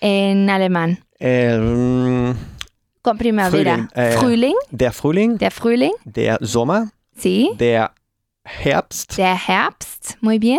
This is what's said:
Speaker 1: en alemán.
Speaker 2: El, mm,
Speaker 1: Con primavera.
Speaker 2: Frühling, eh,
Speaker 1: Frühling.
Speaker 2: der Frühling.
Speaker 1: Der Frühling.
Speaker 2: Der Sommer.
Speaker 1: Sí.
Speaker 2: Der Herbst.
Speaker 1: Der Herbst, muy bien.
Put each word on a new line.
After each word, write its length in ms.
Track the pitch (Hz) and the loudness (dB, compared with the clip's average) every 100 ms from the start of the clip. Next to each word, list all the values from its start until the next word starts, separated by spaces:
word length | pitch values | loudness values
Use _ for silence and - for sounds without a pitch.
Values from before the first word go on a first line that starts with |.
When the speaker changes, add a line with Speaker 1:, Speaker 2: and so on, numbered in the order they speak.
Speaker 1:
en 480 | 208 196 196 196 196 | 0 2 2 2 2
alemán. 540 | 196 185 175 165 180 _ - | 2 2 0 0 -2 _ -6
Speaker 2:
El, 420 | 127 123 120 117 | 0 2 2 2
mm, 720 | 113 120 123 127 127 127 123 123 - - - _ _ _ | 2 2 2 2 0 0 -2 -4 -8 -14 -18 _ _ _
Speaker 1:
Con 140 | - 214 | -4 0
primavera. 580 | 233 214 185 160 165 170 | 0 0 2 2 2 0
Speaker 2:
Frühling, 120 | 226 | -4
eh, 220 | - 123 226 | -2 0 2
Speaker 1:
Frühling. 380 | 247 233 254 440 554 | 2 2 2 0 -4
Speaker 2:
der 220 | 117 123 | -2 -2
Frühling. 460 | - 143 175 220 226 | 0 -2 2 0 0
Speaker 1:
Der 120 | 196 | -2
Frühling. 400 | - 233 240 277 453 | -2 -2 0 0 -2
Speaker 2:
Der 340 | - 110 113 110 | -8 -4 -2 0
Sommer. 480 | 107 113 123 202 220 _ _ - | -2 -2 0 0 -2 _ _ -6
Speaker 1:
Sí. 340 | 185 185 294 480 | -2 2 0 2
Speaker 2:
Der 340 | 120 113 110 _ _ _ _ _ | 2 2 0 _ _ _ _ _
Herbst. 720 | - - 143 - - - - - | -20 -6 -2 0 -2 -10 -12 -2
Speaker 1:
Der 180 | 185 185 | 0 0
Herbst, 800 | - 190 240 - - - - - | 0 0 -2 -4 -18 -16 -16 -4
muy 200 | 220 220 | 0 2
bien. 180 | 226 | 2